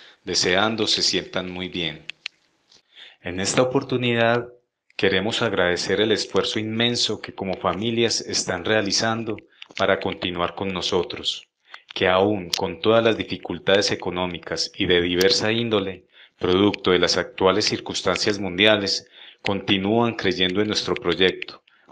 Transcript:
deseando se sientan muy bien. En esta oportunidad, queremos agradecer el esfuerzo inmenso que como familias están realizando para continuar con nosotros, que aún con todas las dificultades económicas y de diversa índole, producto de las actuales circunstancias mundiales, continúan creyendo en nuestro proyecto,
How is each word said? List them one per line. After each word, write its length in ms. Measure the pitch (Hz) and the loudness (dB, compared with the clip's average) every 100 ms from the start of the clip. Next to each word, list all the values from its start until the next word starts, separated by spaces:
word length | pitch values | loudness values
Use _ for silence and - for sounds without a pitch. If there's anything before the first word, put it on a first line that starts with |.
| - _ | -20 _
deseando 600 | - 87 95 90 110 110 107 | -4 0 2 2 2 0 -2
se 160 | - | 0
sientan 480 | - 95 85 95 92 | 0 -2 -4 -6 -6
muy 180 | 90 92 | -8 -8
bien. 380 | 92 82 76 - - - - _ _ _ _ _ - - _ | -6 -6 -8 -16 -18 -18 -18 _ _ _ _ _ -20 -20 _
En 180 | 90 90 | -10 -6
esta 220 | 98 - | -2 2
oportunidad, 840 | 127 139 135 127 123 117 117 120 120 - _ _ _ - | 2 0 -2 -2 0 2 2 2 -2 -14 _ _ _ -2
queremos 460 | 98 92 101 110 | 0 2 0 -2
agradecer 580 | 117 95 90 87 - 98 | 0 2 2 0 0 0
el 120 | 113 | 2
esfuerzo 480 | 104 - 98 92 110 | 0 0 -2 0 -4
inmenso 600 | 107 110 120 120 - 104 | -4 -2 0 0 -2 -4
que 120 | - | -8
como 220 | - 95 90 | -10 -8 -4
familias 640 | 95 87 113 117 117 - | -2 -2 -2 0 0 0
están 440 | - 98 - 90 87 | -2 -4 -4 -4 0
realizando 720 | 110 101 95 117 113 110 104 - _ - - | 0 2 0 0 -2 -4 -8 -12 _ -18 -2
para 220 | 98 98 | 2 2
continuar 560 | 98 85 95 87 87 - | 0 -4 -4 -2 -4 -2
con 180 | 98 | -4
nosotros, 720 | 90 - 95 87 - - - - _ _ - _ | -4 0 0 -2 -6 -6 -8 -12 _ _ -20 _
que 140 | - 95 | 0 2
aún 420 | 92 98 104 87 | 4 4 0 -4
con 320 | - 92 85 | -4 -4 -2
todas 220 | 110 113 | 4 4
las 140 | 113 107 | 4 2
dificultades 760 | - - - 87 - 98 - | -4 -8 -6 -4 2 4 4
económicas 800 | 104 95 90 90 87 - 82 - - | -2 -4 -4 -4 -6 -8 -6 -6 -4
y 100 | 95 | 2
de 160 | 87 | 4
diversa 500 | 87 87 95 - 107 | 4 4 4 4 0
índole, 540 | 113 117 107 95 92 _ _ - _ | -2 0 -2 -2 -8 _ _ -20 _
producto 540 | 90 92 101 95 - | 0 4 4 2 2
de 80 | 90 | 4
las 180 | 87 92 | 4 0
actuales 480 | 87 - 95 95 104 | -2 2 2 4 0
circunstancias 720 | 117 - 92 - 90 - 101 | -4 -6 -4 -2 0 0 -2
mundiales, 680 | 98 87 107 107 98 - - - - - | -4 2 4 4 2 -4 -6 -20 -20 -8
continúan 720 | - 98 - 98 95 113 117 110 | -4 -4 0 0 2 2 2 0
creyendo 460 | 95 87 92 92 | -2 0 0 2
en 60 | 107 | 0
nuestro 280 | 98 - 87 | -2 -2 -2
proyecto, 640 | 87 85 92 90 - - _ _ _ | -2 2 2 2 -10 -16 _ _ _